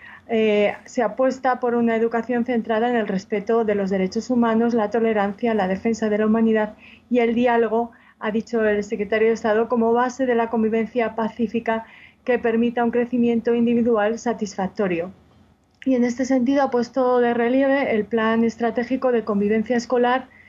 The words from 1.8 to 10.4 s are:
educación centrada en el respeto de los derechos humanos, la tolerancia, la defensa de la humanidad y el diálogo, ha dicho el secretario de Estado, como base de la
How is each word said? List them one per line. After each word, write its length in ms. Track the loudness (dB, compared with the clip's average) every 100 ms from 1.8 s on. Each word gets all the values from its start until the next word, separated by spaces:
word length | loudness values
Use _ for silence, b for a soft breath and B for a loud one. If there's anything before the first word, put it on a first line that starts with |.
| 0 0
educación 480 | 0 -2 -2 -2
centrada 440 | -2 -2 -2 0 0
en 80 | 0
el 100 | -2
respeto 560 | -4 -4 -4 0 0
de 100 | 2
los 160 | 0 0
derechos 400 | 0 -2 -2 -2
humanos, 420 | 0 2 2 2
la 160 | 0 0
tolerancia, 640 | 0 0 0 -2 -2 -2
la 140 | 0 0
defensa 400 | -2 -2 -2 0
de 100 | 0
la 80 | 2
humanidad 480 | 2 2 2 0 B B B -2
y 80 | 0
el 160 | 2
diálogo, 580 | 2 2 2 2 0 -4 B B _
ha 100 | -4
dicho 340 | -4 -2 0
el 200 | 0 0
secretario 440 | -2 -6 -2 0 2
de 60 |
Estado, 340 | 2 0 0 0
como 240 | 0 2
base 340 | 2 0 -2 0
de 80 |
la 140 | 0